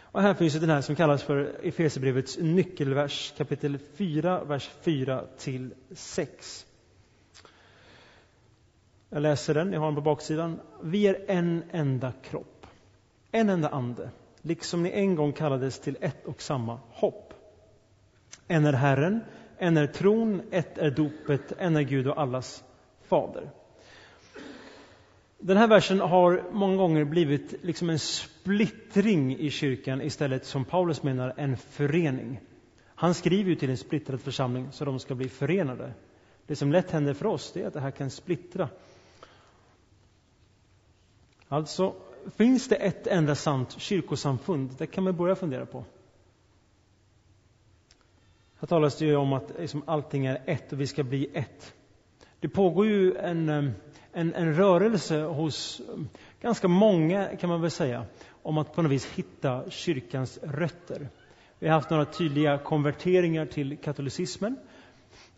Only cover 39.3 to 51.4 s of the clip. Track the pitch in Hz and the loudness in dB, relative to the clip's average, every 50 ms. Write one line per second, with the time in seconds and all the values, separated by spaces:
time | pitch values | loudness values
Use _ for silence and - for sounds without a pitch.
39.3 | - - _ _ _ _ _ _ _ _ _ _ _ _ _ _ _ _ _ _ | -20 -20 _ _ _ _ _ _ _ _ _ _ _ _ _ _ _ _ _ _
40.3 | _ _ _ _ _ _ _ _ _ _ _ _ _ _ _ _ _ _ _ _ | _ _ _ _ _ _ _ _ _ _ _ _ _ _ _ _ _ _ _ _
41.3 | _ _ _ _ 139 151 156 - - - 185 196 - - - - - - - 185 | _ _ _ _ -4 -4 -4 -4 -2 -2 -2 -2 -2 -6 -16 -20 -20 -18 -18 -8
42.3 | - - 214 247 262 254 - - 269 262 226 190 - - - - 208 175 156 143 | 2 4 6 6 6 4 4 2 2 2 2 0 -2 -2 -2 0 2 4 4 2
43.3 | 147 - - 165 143 131 123 - - - - - 208 180 143 - 151 131 - 147 | 2 0 0 0 0 0 -2 -4 -6 -10 -4 -2 -2 -2 0 -2 -4 -4 -2 -2
44.3 | 135 117 - - 180 139 135 127 131 - 160 156 - 196 190 190 185 165 175 180 | -2 -2 -2 -2 -2 -2 -4 -6 -8 -10 -10 -6 -4 -2 -2 -2 0 0 0 0
45.3 | 190 185 196 156 127 127 123 - - 131 123 - - - _ _ _ _ _ _ | 0 0 -2 -4 -6 -6 -8 -10 -12 -14 -14 -16 -20 -20 _ _ _ _ _ _
46.3 | _ _ _ _ _ _ _ _ _ _ _ _ _ _ _ _ _ _ _ _ | _ _ _ _ _ _ _ _ _ _ _ _ _ _ _ _ _ _ _ _
47.3 | _ _ _ _ _ _ _ _ _ _ _ _ _ _ _ _ _ _ _ _ | _ _ _ _ _ _ _ _ _ _ _ _ _ _ _ _ _ _ _ _
48.3 | _ _ _ _ _ _ - - 175 165 151 147 143 - 156 151 147 143 139 135 | _ _ _ _ _ _ -4 0 4 4 4 4 2 2 2 2 4 4 4 2
49.3 | 135 131 - - - 165 170 139 - 151 147 - 160 151 139 - - 139 135 131 | 0 -2 -2 -6 -10 -10 -8 -8 -8 -8 -4 -4 -4 -4 -4 -4 -4 -2 -2 -2
50.3 | 131 135 - - 160 127 - - 156 135 143 127 - - 143 123 139 135 147 - | -2 -4 -4 -4 -4 -4 -6 -8 -6 -6 -6 -4 -4 -4 -4 -2 -2 -4 -4 -4
51.3 | - 160 | -4 -6